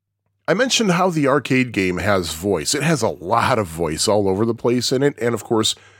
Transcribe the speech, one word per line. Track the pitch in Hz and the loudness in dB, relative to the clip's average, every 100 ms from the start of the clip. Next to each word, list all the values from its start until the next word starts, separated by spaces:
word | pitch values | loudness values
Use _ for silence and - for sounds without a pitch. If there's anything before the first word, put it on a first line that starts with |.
| _ _ _ _ - | _ _ _ _ -4
I | |
mentioned | 185 226 - 214 | 0 0 0 2
how | 175 185 | 2 2
the | 160 135 | 2 2
arcade | 143 - 131 123 | 2 2 0 0
game | 104 92 90 | 0 -2 0
has | 98 95 82 | 0 0 0
voice. | 80 101 87 73 143 | -4 -2 -2 0 -2
It | |
has | 147 156 | 0 0
a | 107 | 0
lot | 73 85 117 117 117 | -4 -2 0 2 0
of | 90 | -2
voice | 80 80 78 - | -2 -4 -2 0
all | 104 98 | 2 2
over | 95 113 | 0 0
the | |
place | 113 123 123 - | 0 0 0 0
in | 131 | 0
it, | 143 - | 0 0
and | 120 | -2
of | 113 | -2
course, | - 113 107 - - - | 0 0 0 -4 -12 -20